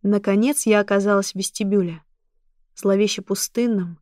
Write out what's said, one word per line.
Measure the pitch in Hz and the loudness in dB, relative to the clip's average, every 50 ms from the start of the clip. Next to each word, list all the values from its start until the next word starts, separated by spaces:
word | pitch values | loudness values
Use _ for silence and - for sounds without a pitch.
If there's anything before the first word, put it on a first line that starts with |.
| - | 0
Наконец | 202 208 202 202 208 196 202 220 262 294 - - | 0 0 0 2 2 2 2 2 2 0 0 2
я | 226 214 208 | 2 4 2
оказалась | 202 202 202 202 196 202 202 196 196 - - | 4 2 0 0 2 2 2 2 0 -2 -6
в | |
вестибюле, | 185 190 - _ - 214 196 196 202 185 175 165 160 _ _ _ _ _ _ _ _ _ _ _ _ _ _ _ | -8 -8 -8 _ -6 -4 0 0 0 0 0 -6 -12 _ _ _ _ _ _ _ _ _ _ _ _ _ _ _
зловеще | - - 202 196 196 214 202 - - | -4 0 0 2 2 2 0 0 -6
пустынном | 190 - 202 196 - - _ 233 240 240 226 196 180 175 170 - | -6 -6 -6 -6 -6 -6 _ -2 0 0 0 -2 -4 -6 -10 -16